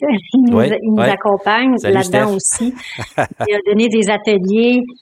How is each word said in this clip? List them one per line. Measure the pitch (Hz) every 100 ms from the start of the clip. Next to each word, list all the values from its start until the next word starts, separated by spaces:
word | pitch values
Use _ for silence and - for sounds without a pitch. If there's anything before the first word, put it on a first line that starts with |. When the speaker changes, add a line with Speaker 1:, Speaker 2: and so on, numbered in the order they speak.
Speaker 1:
là, | 294
<laughs> | 208 -
il | 262 240
nous, | 233
Speaker 2:
Oui, | 185 214
Speaker 1:
il | 220
nous | 214
Speaker 2:
oui. | 233
Speaker 1:
accompagne | 196 208 196 202 220 262 240
Speaker 2:
Salut, | 208 196
Speaker 1:
là-dedans | 180 208 214
Speaker 2:
Steph. | 196
Speaker 1:
aussi. | - - 233 254 - - 113 -
Speaker 2:
<laughs> | 117 - 208
Speaker 1:
Il | 208
a | 196
donné | 214 233
des | 220 202
ateliers | 208 220 202 185 214 240 247 247 -